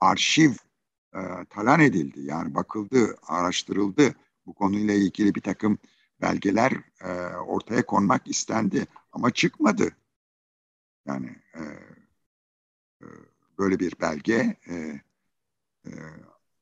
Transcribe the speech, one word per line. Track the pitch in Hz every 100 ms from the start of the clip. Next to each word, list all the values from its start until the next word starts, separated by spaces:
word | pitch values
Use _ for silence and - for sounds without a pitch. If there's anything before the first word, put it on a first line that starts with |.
arşiv, | 95 92 - - 156 104 - _ _ _ _ 92
e, | 92 90 85
talan | 101 110 160
edildi. | 143 95 69 71
Yani | 71 80 85 76
bakıldı, | 92 110 101 127 104 -
araştırıldı. | - 82 87 90 - 95 104 95 139 - _ _ -
Bu |
konuyla | - 98 101 104
ilgili | 101 98 - 104 90
bir |
takım | 98 92 107 98 _ _ _ _
belgeler, | 87 85 98 101 127 117 - _
e, | 92 90 87 87
ortaya | - 92 - 117 -
konmak | 101 98 127 -
istendi | - - 110 110 139 - - _
ama | - 120
çıkmadı. | - 175 - 302 220 - - _ _ _ _ _ _ _ _ _ _ 69
Yani, | 69 65 73 _
e, | 82 76 71 - - _ _ _ _ _ _ _ _ _ _
e, | - 50 - _ _ -
böyle | 98 92
bir | 90 -
belge, | 82 76 101 113 120 - -
e, | 87 78 71 - _ _ _ _ _ _ _ -
e, | - 78 80 80 _ _ _